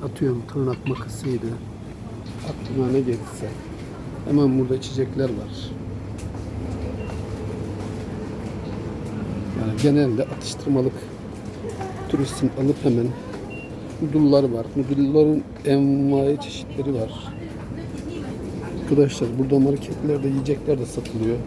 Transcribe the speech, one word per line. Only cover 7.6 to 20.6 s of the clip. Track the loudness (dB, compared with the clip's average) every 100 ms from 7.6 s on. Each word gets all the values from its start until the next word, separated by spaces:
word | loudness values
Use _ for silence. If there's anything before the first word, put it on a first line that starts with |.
| -6 -6 -6 -6 -6 -6 -6 -6 -6 -6 -6 -6 -6 -6 -6 -6 -4 -4 -4 -2
Yani | 0 4
genelde | 6 6 4 2
atıştırmalık, | 0 -2 -6 -6 2 4 4 0 -10 -10 -10 -10 -10 -8 -8 -6 -6 -6 -2
turistin | 0 0 2 0 2
alıp | 2 4
hemen | 4 4 2 -2 -8 -10 -10 -10 -10 -10 -10 -4
noodle'lar | 0 6 8 8
var. | 6 2 -2 -2
Noodle'ların | 0 4 6 8 8 6 0 -4 4
envai | 6 6 4 4 4 4 2
çeşitleri | -2 -8 -8 -4 -2
var. | 0 -2 -6 -10 -10 -10 -10 -8 -8 -8 -8 -8 -8 -6 -6 -6 -6 -6 -6
Arkadaşlar, | 2 6 6 4 -2 0
burada | 4 6
marketlerde | 6 4 -2 -4 0 0 2
yiyecekler | 0 0 -2